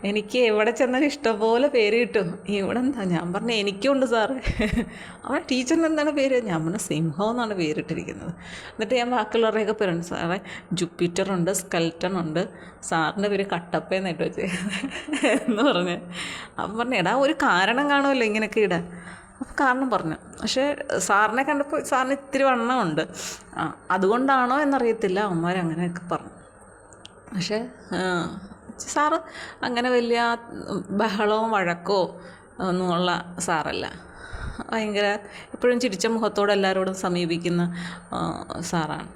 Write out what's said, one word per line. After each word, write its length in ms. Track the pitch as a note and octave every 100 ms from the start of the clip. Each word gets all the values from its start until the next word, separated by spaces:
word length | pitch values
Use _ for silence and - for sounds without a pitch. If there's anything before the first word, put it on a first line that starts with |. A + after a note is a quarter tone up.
എനിക്ക് 340 | G3 G#3+ G#3 B3+
എവിടെ 320 | A#3+ G#3+ G#3+
ചെന്നാലും 360 | A3 B3+ B3+ D4
ഇഷ്ടം 320 | C#4+ A#3 G#3+
പോലെ 300 | A3+ A#3 C#4+
പേര് 320 | C4+ G#3 A#3
കിട്ടും." 380 | A#3+ A3 F3 - -
"ഇവിടെ 300 | G3+ F#3+ A3+
എന്താ?" 260 | B3+ C4
ഞാൻ 280 | F#3+ F3 E3+
പറഞ്ഞു, 200 | F#3+ A3+
"എനിക്കും 400 | A3+ G3+ G3 C4+
ഉണ്ട് 140 | C4+ B3+
സാറേ." 340 | A3+ G#3+ C4 - - G#3+ A3+ G3 - - -
അവൻ, 180 | - C#4 E4
"ടീച്ചറിന് 360 | B3+ B3 D#4+ D#4+
എന്താണ് 240 | D#4 D4
പേര്?" 320 | D4 C4+ B3+
ഞാൻ 220 | A3 E3
പറഞ്ഞു, 140 | D#3+ G#3
"സിംഹം 520 | - D3+ E3 D3+ G#3
എന്നാണ് 240 | A#3+ A3+
പേരിട്ടിരിക്കുന്നത്." 760 | G3 D#3 D#3 - E3 F3 - - E3+ - - -
എന്നിട്ട് 240 | - G#3+
ഞാൻ 160 | B3 A#3+
ബാക്കിയുള്ളവരുടെയൊക്കെ 640 | B3 G#3+ A#3 A3+ G#3+ G#3
പേരുണ്ട്, 340 | G#3+ G3+ E3+ E3+
"സാറേ 340 | - E3+ F#3 - - -
ജൂപ്പിറ്റർ 600 | E3 E3+ - F3 F3 F#3+
ഉണ്ട്, 180 | F#3+ E3+
സ്കെൽട്ടൺ 720 | F3+ - F3 E3 D#3+ F3+ F#3+
ഉണ്ട്, 280 | E3 D#3 G3+ - - -
സാറിൻ്റെ 460 | - E3+ D#3 G3 G3+
പേര് 180 | G3 G3
കട്ടപ്പ 480 | E3+ E3+ E3 -
എന്നിട്ട് 280 | F#3+ F#3+ D#3+
വെച്ച്" 180 | E3 - F#3+ F3+ F#3+ G3 C4+ - - D4 C4+
എന്ന് 360 | A3+ - G#3
പറഞ്ഞു. 340 | C#4 F3+ F3+ F3 - F3 - - - -
അവൻ 200 | - G#3+
പറഞ്ഞു, 180 | A#3+ A#3+
"എടാ 180 | F3
ഒരു 180 | A#3+ C#4
കാരണം 580 | D#4 C4+ F3+ F#3+ A#3+ C#4+
കാണുമല്ലോ 360 | C#4+ C#4 C4 A3+
ഇങ്ങനെയൊക്കെ 340 | G#3+ A3 A3
ഇടാൻ." 320 | G3+ F3 E3+ - - - - -
അപ്പം 260 | C4+ - C#4
കാരണം 240 | B3+ C4+
പറഞ്ഞു. 240 | G3+ E3+ D#3 - -
പക്ഷേ 340 | A3 C4 C#4 - - -
സാറിനെ 440 | F3 G3+ G#3+ A#3+
കണ്ടപ്പോൾ 400 | C4+ C#4+ C#4+ D4+
സാറിന് 300 | C4+ C4+ C4
ഇത്തിരി 300 | C#4 - C4+
വണ്ണമുണ്ട്, 680 | C4+ B3 A#3 B3+ F#3+ D3+ E3+ - - - - -
ആ, 220 | D3 - -
അതുകൊണ്ടാണോ 680 | F#3 F#3+ A#3 C4+ C4+ B3 C4
എന്നറിയത്തില്ല 600 | D4 C4+ A#3+ A3+ G3+ F#3
അവന്മാർ 360 | G#3 E3+ E3+ F#3
അങ്ങനെയൊക്കെ 520 | F3 D#3+ F3 F3 -
പറഞ്ഞു. 220 | D#3+ - - - - - - - - - - -
പക്ഷേ, 340 | G3+ - G#3+ B3 - -
ആ, 60 | - F#3 F3+ - - - - - -
സാറ് 420 | - - D4+ D#4+ E4 - - -
അങ്ങനെ 280 | - A#3+ B3
വലിയ 460 | B3 A#3 A#3 A#3 A#3 - - - F#3 -
ബഹളവും 600 | G3 A3 G3 G#3 G#3+ A3+
വഴക്കോ 680 | G#3+ F3 F3 - G3 F3 - - - - -
ഒന്നുമുള്ള 760 | F#3 F3+ F#3 E3+ F3+ F3 - -
സാറല്ല. 540 | - E3 D3 F2+ - - - - - - - - -
ഭയങ്കര 460 | A3+ G#3+ G3+ G3+ G#3 G3+ - -
എപ്പോഴും 280 | - B3 A#3+
ചിരിച്ച 260 | B3+ F#3+ A3+
മുഖത്തോടെ 460 | A3+ G#3+ G#3 G3+
എല്ലാവരോടും 420 | G3+ F#3+ F#3+ F#3+
സമീപിക്കുന്ന, 800 | F#3+ F#3+ F3 F3 E3 F3 F3 F3 F3 F3 - -
ആ, 320 | - E3+ - - -
സാറാണ്. 480 | E3+ F3 D3+ D3+ -